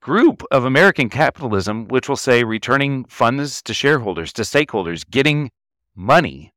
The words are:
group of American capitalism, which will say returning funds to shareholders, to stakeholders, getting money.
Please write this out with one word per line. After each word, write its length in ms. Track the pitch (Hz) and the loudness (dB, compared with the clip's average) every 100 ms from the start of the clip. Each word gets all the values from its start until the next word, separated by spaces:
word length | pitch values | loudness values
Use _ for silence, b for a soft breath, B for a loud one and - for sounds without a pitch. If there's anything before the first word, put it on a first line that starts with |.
group 400 | - 180 302 - - | -2 4 4 2 0
of 140 | 139 123 | 0 2
American 440 | 135 190 165 123 | 4 4 4 -2
capitalism, 760 | 120 156 - 131 101 92 107 107 | 0 0 0 -4 -2 -2 -6 -2
which 220 | 127 - | -2 -2
will 80 | 135 | -4
say 260 | - 120 | 2 2
returning 640 | 117 110 - 131 139 135 127 | 2 -4 -2 0 0 -4 -8
funds 560 | - 117 135 143 - | -2 0 0 -6 -10
to 100 | - | -10
shareholders, 600 | 110 139 147 110 82 82 | -2 0 0 -2 -6 -8
to 80 | - | -6
stakeholders, 680 | 107 143 151 113 87 82 - | -2 0 0 -2 -4 -6 -4
getting 400 | 123 143 147 139 _ _ _ _ - | 0 0 0 -4 _ _ _ _ -14
money. 580 | 95 156 170 65 76 | 2 2 2 -8 -20